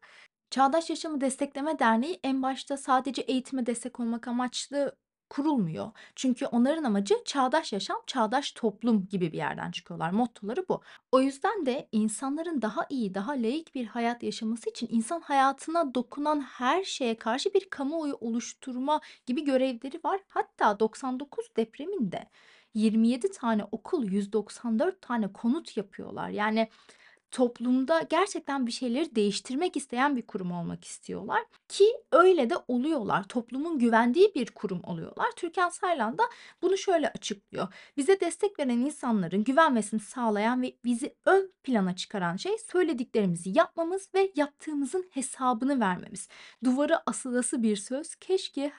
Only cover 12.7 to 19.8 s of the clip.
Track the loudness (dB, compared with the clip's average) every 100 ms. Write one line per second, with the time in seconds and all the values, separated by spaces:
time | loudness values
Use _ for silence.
12.7 | -2 -4 -2 -2 -2 -4 -2 -2 -2 -6
13.7 | -8 -6 -2 -2 -2 -6 -4 -4 -4 -6
14.7 | -6 -2 -2 -2 -6 0 2 4 2 -2
15.7 | 0 0 0 -4 -4 0 0 -4 -4 0
16.7 | 0 -2 -2 -2 -2 -2 -2 0 0 0
17.7 | -4 -4 -2 -4 -4 -4 -4 -6 -12 -10
18.7 | -4 0 0 -2 -12 -4 -2 2 2 2
19.7 | 0